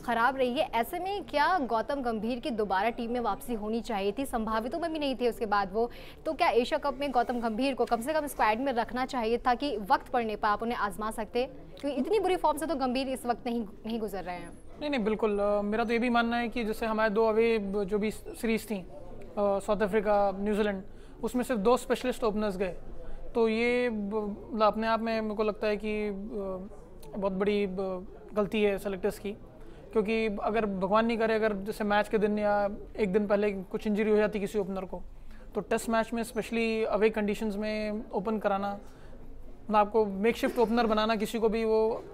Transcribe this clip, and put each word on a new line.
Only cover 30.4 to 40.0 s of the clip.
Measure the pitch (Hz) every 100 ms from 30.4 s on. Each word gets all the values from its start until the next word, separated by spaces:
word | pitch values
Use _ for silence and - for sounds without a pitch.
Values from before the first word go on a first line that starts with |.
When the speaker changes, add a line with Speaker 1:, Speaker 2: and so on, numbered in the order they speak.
| - 214 214
Speaker 2:
भगवान | 190 185 214 226
नहीं | 226
करे, | 220
अगर | 220 214
जैसे | 202 196 202
मैच | 208 208 208
के | 220
दिन | 208 208
या | 208 208 202 208 - -
एक | 202
दिन | 202 208
पहले | 202 208
कुछ | 196 185 214 220
इंजरी | 208 214
हो | 214
जाती | 214 214
किसी | 190 220
ओपनर | 185 190
को, | 180 180 - - - - -
तो | 220
टेस्ट | 180 220 233
मैच | 226 220
में | 233
specially | 226 220 202 233 226 220
अवे | 220 196 220
कंडीशंस | 220 208 208 220 196
में | 214 214 214 214 262
ओपन | 220 202 220
कराना, | 202 196 202 202 - - - - - - - -
मतलब | - 208
आपको | 208 220